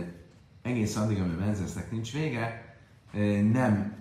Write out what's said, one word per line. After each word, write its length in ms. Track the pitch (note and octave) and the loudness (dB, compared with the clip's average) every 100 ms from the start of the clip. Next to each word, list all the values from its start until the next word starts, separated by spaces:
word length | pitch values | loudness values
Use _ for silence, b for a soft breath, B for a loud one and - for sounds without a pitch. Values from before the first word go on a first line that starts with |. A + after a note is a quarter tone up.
| F2 - - - - - | -6 -12 -20 -20 -20 -10
egész 340 | A#2+ B2 G#2 A2 | -4 0 0 0
addig, 260 | A2 F#2+ | 0 2
amíg 140 | F2+ E2 | 0 0
a 40 | |
menzesznek 520 | G2+ F#2+ D#2+ F#2 - | 0 -2 -4 -6 -6
nincs 220 | A2+ A2 | -6 -6
vége, 640 | C#3+ D#3 A#2+ A2+ - - B B B B | -4 -2 -2 -4 -6 -14 B B B B
ö, 280 | G#2 G#2 G2+ | 0 2 4
nem 540 | G#2+ B2 B2 G#2 G2+ G2+ | 4 6 4 4 2 -6